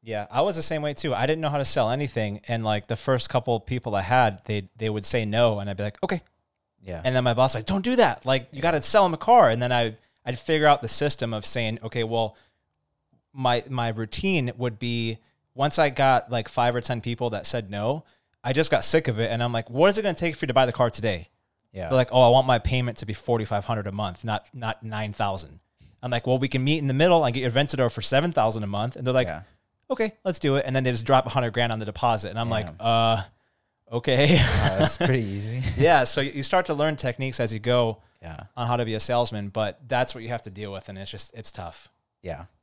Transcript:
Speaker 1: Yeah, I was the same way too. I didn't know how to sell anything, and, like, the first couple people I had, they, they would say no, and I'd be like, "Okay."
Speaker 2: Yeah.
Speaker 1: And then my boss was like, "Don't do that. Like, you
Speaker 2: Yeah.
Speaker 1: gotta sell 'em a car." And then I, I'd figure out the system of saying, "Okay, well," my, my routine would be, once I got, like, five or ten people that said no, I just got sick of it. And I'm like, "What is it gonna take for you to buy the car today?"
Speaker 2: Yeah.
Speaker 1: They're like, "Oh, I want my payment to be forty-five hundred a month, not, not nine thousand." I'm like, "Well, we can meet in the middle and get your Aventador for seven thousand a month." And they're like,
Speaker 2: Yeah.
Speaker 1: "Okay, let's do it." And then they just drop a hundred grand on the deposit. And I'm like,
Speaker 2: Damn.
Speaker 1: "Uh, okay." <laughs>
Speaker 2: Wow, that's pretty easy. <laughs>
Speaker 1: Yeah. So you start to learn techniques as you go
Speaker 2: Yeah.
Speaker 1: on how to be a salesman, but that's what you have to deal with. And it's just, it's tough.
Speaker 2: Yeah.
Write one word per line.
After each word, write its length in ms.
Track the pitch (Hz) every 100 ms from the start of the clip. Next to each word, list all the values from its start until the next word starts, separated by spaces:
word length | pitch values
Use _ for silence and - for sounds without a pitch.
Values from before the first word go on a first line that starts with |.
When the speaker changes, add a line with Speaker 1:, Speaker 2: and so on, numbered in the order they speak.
Speaker 1:
Yeah, 240 | 113 107 101
I 100 | 120
was 160 | 180 165
the 60 |
same 180 | 156 156
way 120 | 147
too. 200 | 143 156
I 140 | 104 135
didn't 140 | 160
know 80 | 156
how 100 | 147
to 60 | 135
sell 260 | - 113
anything, 500 | 131 147 - 107 101 -
and, 180 | 113 110
like, 220 | 107 -
the 100 | 113
first 320 | - 127 -
couple 280 | 127 120 117
people 340 | - 127 123 101
I 60 |
had, 400 | 92 127 117 95 -
they, 220 | 104 95 -
they 140 | 110
would 160 | 107 98
say 180 | 123
no, 360 | 110 110 120 104
and 100 | 101
I'd 80 | 98
be 60 |
like, 200 | 104 -
"Okay." 180 | 190 175 _ _ _ _ _ _
Speaker 2:
Yeah. 200 | 92 85 127
Speaker 1:
And 100 | 127
then 80 |
my 120 | 123 120
boss 160 | 135
was 80 | 120
like, 80 | 107
"Don't 160 | 196
do 120 | 196 247
that. 280 | 196 - 127
Like, 240 | 135 120
you 60 | 135
Speaker 2:
Yeah. 60 |
Speaker 1:
gotta 180 | 165 160
sell 240 | - 214 185
'em 80 |
a 40 | 160
car." 320 | - 240 151
And 120 | 113
then 100 | 123
I, 240 | 123 117 110 _ _ -
I'd 140 | 123
figure 280 | - 156 151
out 140 | 143
the 80 | 151
system 440 | - 147 - 120
of 120 | 110 -
saying, 340 | 127 113 113
"Okay, 200 | 110 123
well," 320 | 113 113 110 - _ _ _ _ _ _ _ _ _
my, 300 | 135 127 123 110
my 200 | 127 117
routine 600 | 110 110 - 190 180 123 120
would 200 | 123 107
be, 400 | 120 117 113 113 _ _ _
once 260 | - 143 160
I 100 | 151
got, 400 | 131 135 123 -
like, 180 | 120 110
five 260 | - 120 120
or 60 |
ten 180 | 117 117
people 300 | 120 117 120
that 160 | 107 -
said 240 | 123 101
no, 340 | 101 110 151 - _ _ _
I 80 | 123
just 200 | 131 160
got 120 | 139
sick 240 | - - -
of 120 | 110
it. 100 | 113
And 120 | 117
I'm 100 | 120
like, 160 | 117 113
"What 200 | 123 180
is 80 | 202
it 40 |
gonna 140 | 208 165
take 200 | 170 156
for 100 | 160
you 20 |
to 60 |
buy 120 | 127 127
the 80 |
car 160 | - 120
today?" 400 | - 110 90 85 _ _ _ _
Speaker 2:
Yeah. 180 | 95 87
Speaker 1:
They're 60 | 131
like, 140 | 123
"Oh, 100 | 123
I 80 | 123
want 180 | 127 131
my 100 | 120
payment 380 | - 127 123 113
to 80 | 107
be 80 |
forty-five 520 | 107 - 117 107 104 98
hundred 200 | 113 101
a 60 |
month, 320 | 101 104 90
not, 240 | 117 107 _
not 300 | 127 113 110
nine 320 | 113 107 107
thousand." 460 | 110 104 95 78 76 _ _ - _
I'm 80 | 127
like, 160 | 120 127
"Well, 140 | 127
we 80 | 135
can 160 | 131
meet 160 | 131 156
in 80 | 143
the 60 |
middle 300 | 135 170 170
and 100 | 139
get 80 | 123
your 100 | 127
Aventador 400 | 120 143 127 123
for 100 | -
seven 300 | - 131 165
thousand 320 | 156 113 110
a 40 | 101
month." 280 | 101 117 -
And 100 | 127
they're 80 |
like, 140 | 127 113
Speaker 2:
Yeah. 160 | 78 95 _ _ _ _
Speaker 1:
"Okay, 240 | 262 214 - 190
let's 140 | 170
do 160 | 147 139
it." 100 | 135
And 100 | 131
then 80 |
they 80 | 131
just 140 | 120 117
drop 200 | 135 127
a 40 |
hundred 240 | 135 120
grand 180 | 110 120
on 80 | 110
the 60 | 107
deposit. 460 | 101 123 113 98
And 80 | 107
I'm 100 | 117
like, 160 | 113 85
Speaker 2:
Damn. 100 | 78
Speaker 1:
"Uh, 440 | 113 113 113 113 95 _ _ _ _ _ _
okay." 440 | 120 131 127 143 165
<laughs> 20 |
Speaker 2:
Wow, 400 | - - 147 -
that's 180 | 151 -
pretty 260 | 175 131
easy. 400 | 107 98 104 120 127
<laughs> 80 | -
Speaker 1:
Yeah. 260 | 151 156
So 160 | 127 -
you 240 | 139 143
start 220 | 131 185 180
to 80 |
learn 240 | 147 156 147
techniques 420 | 131 117 135 120
as 140 | 117
you 60 | 110
go 400 | 113 123 117 107 _ _
Speaker 2:
Yeah. 160 | 165 156 - -
Speaker 1:
on 100 | 120
how 80 | 120
to 100 | 113
be 100 | 107
a 40 |
salesman, 500 | - 120 120 107 101
but 380 | 107 104 92 127
that's 260 | 123 127 123
what 80 |
you 60 | 117
have 120 | 120
to 60 | -
deal 220 | 95 104
with. 160 | 98 -
And 80 | 95
it's 140 | 98
just, 220 | 101 -
it's 180 | 113 107
tough. 360 | - 87 - - _ _ _
Speaker 2:
Yeah. 240 | 90 76 85 _